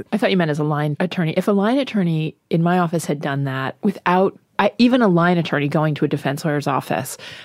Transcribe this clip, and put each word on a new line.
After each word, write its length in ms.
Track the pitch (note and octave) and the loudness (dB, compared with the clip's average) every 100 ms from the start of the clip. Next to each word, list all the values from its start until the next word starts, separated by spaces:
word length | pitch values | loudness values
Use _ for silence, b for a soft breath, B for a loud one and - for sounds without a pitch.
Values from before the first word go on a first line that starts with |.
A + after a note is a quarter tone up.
| - | -2
I 60 | A3 | -2
thought 120 | G#3+ | 2
you 60 | F#3+ | 2
meant 140 | D#3+ | 0
as 80 | D3 | 0
a 60 | |
line 320 | D3+ D3 D3+ C#3+ | -2 -2 -2 -2
attorney. 320 | F3+ - D#3+ | -4 -2 -2
If 160 | - G3+ | 0 0
a 40 | |
line 260 | G3+ G#3 C4+ | 2 2 0
attorney 580 | B3+ G#3 F3 D#3+ D#3 - _ | 0 -2 0 0 -4 -8 _
in 120 | E3 | 0
my 160 | E3+ F3+ | 2 2
office 280 | E3+ E3+ - | 0 -2 -4
had 140 | D3 | -4
done 240 | D3 C#3 | -4 -4
that 320 | C#3 C3 C3+ - | -4 -4 -6 -4
without, 560 | G#3 - - F#3 G3 - _ - | -4 -2 2 2 2 -2 _ -2
I, 140 | - - | -2 4
even 240 | A#3+ B3+ | 4 4
a 80 | A3 | 4
line 300 | E3+ F3 F3 | 4 4 2
attorney 300 | D#3+ C#3+ C#3+ | 0 -2 0
going 260 | D#3 D#3 | 0 0
to 100 | C#3+ | 0
a 40 | D3 | -2
defense 360 | C#3+ C#3+ C#3+ | 0 -2 -2
lawyer's 220 | D#3+ D3 C#3+ | -2 -2 -2
office, 500 | C3 - - C#3+ - B B | -2 -2 -4 -4 -12 B B